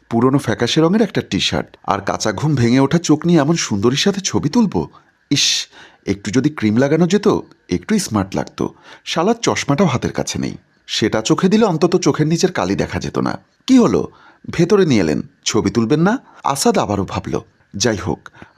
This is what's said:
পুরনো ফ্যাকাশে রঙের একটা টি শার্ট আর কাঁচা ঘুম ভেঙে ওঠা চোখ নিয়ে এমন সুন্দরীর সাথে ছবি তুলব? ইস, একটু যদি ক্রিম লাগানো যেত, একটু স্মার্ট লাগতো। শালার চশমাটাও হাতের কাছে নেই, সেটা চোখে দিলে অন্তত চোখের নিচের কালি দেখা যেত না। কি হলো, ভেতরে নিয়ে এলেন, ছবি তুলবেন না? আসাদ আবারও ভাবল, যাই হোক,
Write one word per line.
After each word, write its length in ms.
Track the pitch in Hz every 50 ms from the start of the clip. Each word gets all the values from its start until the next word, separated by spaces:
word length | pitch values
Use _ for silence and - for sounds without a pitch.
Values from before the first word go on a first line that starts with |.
| _ -
পুরনো 280 | - 117 127 131 135 139
ফ্যাকাশে 440 | - 117 107 98 120 117 - 156
রঙের 200 | 156 165 190 220
একটা 200 | 226 180 - 131 - -
টি 100 | - 87
শার্ট 380 | - - - 71 - - - - -
আর 160 | - 98 101
কাঁচা 320 | 95 - - - - 110
ঘুম 240 | 101 101 135 156 151
ভেঙে 240 | 135 117 117 123 135
ওঠা 180 | 135 135 - 175
চোখ 280 | 170 - 151 151 -
নিয়ে 140 | 170 175 160
এমন 160 | 135 147 170
সুন্দরীর 420 | 165 - - 113 98 98 120 139 143
সাথে 240 | - 202 196 196
ছবি 280 | 190 - - 104 - 151
তুলব? 380 | - 240 226 180 - 90 71 - _ - _ _ _ _ _ -
ইস, 380 | 143 135 - - - - - - _ - - - _ _ -
একটু 260 | - 98 98 - 104
যদি 180 | 98 131 123 147
ক্রিম 280 | 151 - 110 107 104 120
লাগানো 300 | 139 139 160 156 180 165
যেত, 200 | 190 208 202 208 - 82 - - _ _ _ -
একটু 300 | 90 85 - - 214 208
স্মার্ট 360 | - - 110 104 95 95 -
লাগতো। 380 | 76 - - - - - - - _ - - - - -
শালার 300 | - - 170 165 214 233 233
চশমাটাও 460 | - - 107 - - - 143 139 202 160
হাতের 240 | 123 131 - 82
কাছে 280 | - 71 - - - -
নেই, 180 | 67 57 - - _ _ _ _ _ -
সেটা 340 | - - 113 104 107 110
চোখে 280 | 107 - 160 - - 190
দিলে 160 | 202 214 233
অন্তত 300 | 202 165 151 185 170 185
চোখের 320 | 180 - 156 131 - 151 156
নিচের 240 | 170 160 - 175
কালি 240 | - - 92 90 98
দেখা 240 | - 80 - - 90
যেত 180 | - 71 - 65
না। 220 | 64 60 - - _ _ _ _ - -
কি 100 | 262 254
হলো, 300 | 226 139 92 73 58 - - - - - _ _ - -
ভেতরে 360 | - - 175 175 214 196 185
নিয়ে 160 | 160 127 104
এলেন, 200 | 85 78 73 57 - - _ _ -
ছবি 240 | - - 110 95 98
তুলবেন 300 | - 117 113 110 151 147
না? 180 | 170 196 226 - _ - - - -
আসাদ 340 | - 139 - - 240 - -
আবারও 280 | 123 92 - 98 92
ভাবল, 360 | - - 92 - - - - - _ _ _ _ _ -
যাই 220 | 104 110 120 110 95
হোক, 320 | - - 65 - - - _ - - - _